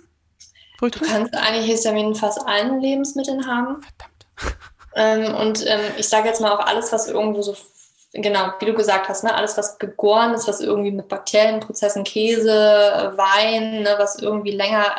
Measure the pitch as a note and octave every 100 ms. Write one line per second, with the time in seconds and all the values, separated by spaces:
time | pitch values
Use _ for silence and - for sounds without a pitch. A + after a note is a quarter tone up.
0 | - _ _ _ - _ _ - A#3+ -
1 | D#4+ G#3+ A#3 - A3 A3+ A3 A3+ A3+ G#3+
2 | G#3+ G#3+ G#3 - A3 G#3 A#3+ C4+ C4+ C#4
3 | C#4 C#4 C4+ C4+ B3+ A#3+ B3+ D4 - -
4 | - _ _ - - - - _ - -
5 | A3 A3 A3 G#3+ A3 G#3+ - G#3 G#3 G#3+
6 | G#3 G#3+ A3+ A3+ G#3+ G#3 F#3 A3 - A3
7 | - G3+ G#3+ G#3 G3+ G3 - _ _ _
8 | _ - G#3 G3 F#3 F#3 G#3 A3 G#3 F#3+
9 | F#3+ F#3+ A3+ G#3 G#3 - G#3 - G3+ -
10 | G#3 A3 A#3 A3+ G#3+ G3+ G#3+ G#3 G3+ G3
11 | - G3 - G#3+ A3 G#3+ - - G#3 G3+
12 | G3 G#3+ A3 A3+ A3 G#3+ G#3+ G#3 G3+ -
13 | G3 F#3+ G3 G3+ A3 A3 A3 A3 G#3 G#3
14 | G3+ - G#3 G#3+ G3+ G3 G3+ G#3+ G3+